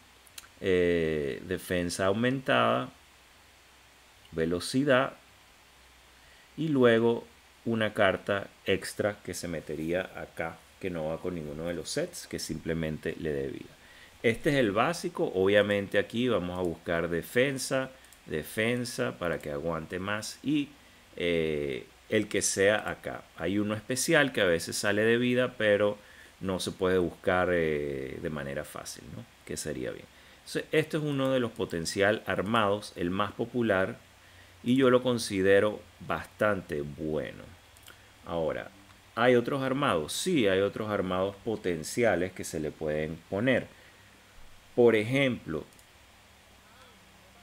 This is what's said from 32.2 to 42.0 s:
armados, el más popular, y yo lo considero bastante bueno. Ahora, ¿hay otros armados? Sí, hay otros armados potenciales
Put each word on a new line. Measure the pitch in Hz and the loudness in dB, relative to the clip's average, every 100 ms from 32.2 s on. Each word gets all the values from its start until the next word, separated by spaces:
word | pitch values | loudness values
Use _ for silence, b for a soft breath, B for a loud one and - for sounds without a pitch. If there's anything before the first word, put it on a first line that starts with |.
| - | -2
armados, | 92 95 117 101 104 104 - | -2 0 2 2 0 -4 -6
el | 90 | -4
más | 95 101 | -2 -4
popular, | - 117 127 113 95 95 123 - B B B B B | -4 -4 -2 2 2 0 -4 -16 B B B B B
y | 117 131 | 0 4
yo | 127 | 6
lo | 123 | 6
considero | 127 120 - 98 95 98 107 107 - - | 4 0 0 2 6 8 6 0 -10 -18
bastante | 156 82 - - 107 98 - 76 | -6 -6 -6 0 0 0 -2 -6
bueno. | 73 71 78 78 64 50 50 - - - B B B B - | -6 -6 -4 -4 -4 -10 -18 -20 -20 -20 B B B B -8
Ahora, | 85 78 62 50 - - - - | -4 -2 -4 -8 -14 -20 -20 -12
¿hay | - 123 | 2 6
otros | 123 120 143 | 6 4 -2
armados? | 131 131 135 87 76 | -2 0 2 0 0
Sí, | - 185 165 101 | -4 0 2 4
hay | 95 | 4
otros | 101 - 107 | 2 -2 -4
armados | 101 92 92 95 95 | -2 0 0 -2 -4
potenciales | - 107 92 82 78 - | -4 -2 -2 -2 -4 0